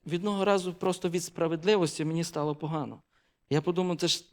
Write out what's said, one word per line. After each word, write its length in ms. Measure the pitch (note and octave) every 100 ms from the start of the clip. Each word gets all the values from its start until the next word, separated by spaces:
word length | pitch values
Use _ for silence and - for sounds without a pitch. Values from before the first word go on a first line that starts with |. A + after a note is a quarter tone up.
| -
від 140 | E3+
одного 240 | G#3 G3+
разу 300 | G3 G3 F3+
просто 360 | E3+ F#3+ F3+ F3+
від 140 | F3
справедливості 800 | E3+ - E3 E3 F3 G#3+ D#3+ -
мені 200 | D#3 E3
стало 320 | E3 D3+ D3+ D3
погано. 460 | D3+ D#3+ A#2+ A#2 _ _ _ _ -
Я 120 | C#3+
подумав: 340 | D3+ F3+ F3+ E3+
"Це 120 | E3+
ж, 160 | - -